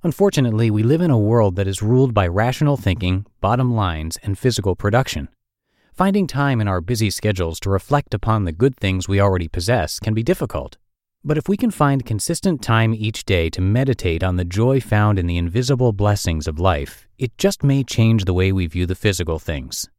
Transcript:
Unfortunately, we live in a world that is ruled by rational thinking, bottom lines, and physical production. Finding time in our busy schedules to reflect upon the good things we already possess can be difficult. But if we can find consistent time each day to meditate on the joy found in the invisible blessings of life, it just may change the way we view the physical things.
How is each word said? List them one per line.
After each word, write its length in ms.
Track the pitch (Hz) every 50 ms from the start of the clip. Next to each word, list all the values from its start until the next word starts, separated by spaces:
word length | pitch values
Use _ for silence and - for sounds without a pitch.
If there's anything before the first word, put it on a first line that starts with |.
| -
Unfortunately, 640 | 170 - - 196 202 - 156 131 120 110 110 117 113
we 140 | 104 107 110
live 160 | 117 147 165
in 120 | 180 170
a 60 | 139
world 380 | 113 104 104 113 120 107 98 87
that 100 | 95 98
is 160 | 95 98 -
ruled 320 | 107 107 120 127 135 131 113
by 140 | 104 95
rational 480 | 87 85 98 110 123 127 - 151 143 143
thinking, 500 | 127 - 101 90 - 90 90 92 95 104 _ _ _
bottom 340 | - 98 117 123 127 123 120
lines, 440 | 110 101 90 82 78 78 82 - -
and 160 | - 101 98
physical 380 | - - 123 117 - 95 98 90
production. 540 | - - 104 104 123 131 - - - 69 - _ _ _ _ _ _ _ _ _ _ _ _ _
Finding 340 | - 180 196 190 208 190
time 320 | 139 - 131 143 139 131 113
in 80 | 107
our 140 | 101 92 90
busy 280 | 82 90 123 110 113 101
schedules 480 | - - - 104 101 92 90 82 80 -
to 80 | - 98
reflect 440 | 98 95 - - 147 147 - - -
upon 300 | 104 - 117 110 107 98
the 80 | 85
good 240 | 78 82 120 139 131
things 320 | _ - 98 95 92 90
we 140 | - 98 98
already 260 | 98 101 95 90 87
possess 540 | 78 - 90 85 104 120 117 80 71 - -
can 120 | - 110 107
be 80 | 110
difficult. 540 | 113 139 180 - 151 110 - 80 65 - - _ _ _ _ _ _ _ _ _ _
But 140 | 143 151
if 100 | 151 -
we 80 | - 202
can 160 | 202 254 233
find 340 | 190 - 151 139 139 135 123
consistent 560 | - 107 101 - - 170 - - 196 170 135
time 320 | - - 113 113 113 113 113
each 300 | 107 107 107 110 - -
day 260 | - 98 87 82 82
to 100 | - -
meditate 640 | 92 95 104 123 135 139 120 - - 90 82 82 92
on 120 | 92 90
the 80 | 90 92
joy 380 | 87 90 104 113 127 135 135
found 380 | 123 - 107 104 104 107 104 95
in 60 | 87
the 120 | 87 85
invisible 560 | 87 85 87 82 117 127 127 143 123 127 120 107
blessings 560 | 98 104 104 104 98 - 101 87 80 76 -
of 100 | 76 78
life, 480 | 87 95 85 73 71 - - - _ _ _
it 200 | _ 131 113 -
just 260 | - - 196 196 - -
may 180 | 143 139 139
change 440 | 131 - - - 113 113 113 110 95
the 80 | 92 90
way 180 | 90 92 95
we 160 | 95 95 90
view 180 | 80 - 90 90
the 100 | 87 92
physical 440 | - - 107 95 - 87 80 82 78
things. 500 | - - 80 69 64 - - - - - _